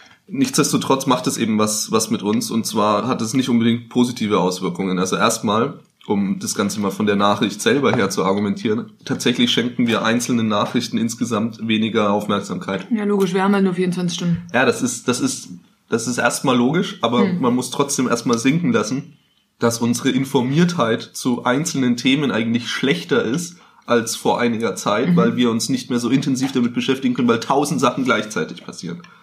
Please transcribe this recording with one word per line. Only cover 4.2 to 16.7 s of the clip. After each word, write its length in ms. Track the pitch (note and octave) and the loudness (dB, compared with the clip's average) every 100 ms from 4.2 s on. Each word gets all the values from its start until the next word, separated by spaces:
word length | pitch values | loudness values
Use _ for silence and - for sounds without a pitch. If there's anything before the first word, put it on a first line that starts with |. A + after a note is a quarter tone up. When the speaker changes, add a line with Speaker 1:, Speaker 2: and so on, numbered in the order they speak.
| G#2+ G2 | 0 2
Speaker 1:
Auswirkungen. 580 | F2+ F2+ F#2+ F2 F#2+ F2+ | 2 0 -4 -2 -2 -2
Also 180 | F#2+ F2 | 0 0
erstmal, 640 | A2 - A2 G#2+ C#3 - _ _ - | 0 0 0 0 0 -4 _ _ -4
um 320 | G2+ G2 F#2+ | -2 0 -2
das 160 | A2 | -4
Ganze 260 | - G2+ - | -2 -2 -2
mal 100 | G2 | -4
von 160 | F#2+ G#2 | 0 0
der 100 | G2+ | 2
Nachricht 440 | G2+ G2+ D3+ - | 2 2 0 0
selber 340 | D3+ C#3 B2+ | 2 2 4
her 140 | A#2 G2 | 2 2
zu 140 | - | 0
argumentieren, 680 | F#2 G2+ G#2 F#2+ A2+ A2+ - - | 0 2 0 -2 -2 -2 -4 -14
tatsächlich 480 | - B2+ - A#2+ A#2+ | -8 -2 0 2 2
schenken 340 | - A#2+ B2 A#2+ | 2 0 0 0
wir 180 | A2 | 2
einzelnen 440 | A2+ A#2 A#2+ A#2+ A2 | 2 0 0 0 0
Nachrichten 480 | G#2 G#2 B2 - A2+ | 0 0 -2 -2 -2
insgesamt 680 | A2+ - A#2 G#2+ A#2 - A2+ | -2 -2 -2 -2 -2 -4 -2
weniger 420 | G#2+ A2 A2 G#2 | 0 2 2 2
Aufmerksamkeit. 760 | G#2 - G2+ - E3+ - C3 - | 0 0 -2 -2 -6 -4 -6 -2
Speaker 2:
Ja, 140 | A3 | -2
logisch, 300 | G#3 G3+ F#3+ | 0 2 2
wir 80 | F#3+ | 2
haben 100 | G3 | 2
halt 100 | G3+ | 4
nur 100 | F#3+ | 2
vierundzwanzig 420 | F3 F#3 F3 F3 - | 2 0 0 -4 -2
Stunden. 260 | F3 E3 - | -2 -2 0
Speaker 1:
Ja, 120 | B2 | 2
das 160 | B2+ - | 2 2
ist, 240 | B2 - - | -2 -2 -2
das 120 | A#2+ | -2
ist, 300 | C3+ - - F2+ - _ _ | -2 -4 -10 -18 -20 _ _
das 180 | A#2 A#2+ | -4 -2
ist 100 | A#2+ | 0
erstmal 380 | A#2 - C#3+ B2 | 0 0 0 2
logisch, 420 | B2 | 2